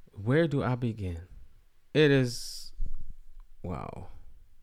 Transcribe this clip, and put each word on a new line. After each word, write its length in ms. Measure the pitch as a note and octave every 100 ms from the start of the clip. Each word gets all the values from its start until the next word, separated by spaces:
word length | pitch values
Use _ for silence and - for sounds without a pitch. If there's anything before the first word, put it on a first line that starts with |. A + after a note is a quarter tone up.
| -
Where 340 | - G2+ C#3+ E3
do 160 | C#3
I 120 | G2+
begin? 480 | B2 A#2+ A2 F#2 E2 F2+ - - - - - -
It 160 | C#3 D3+
is, 640 | C#3 B2 - - - - - - - - - - - - -
wow. 460 | - C2+ G1+ - F2+ - - - - -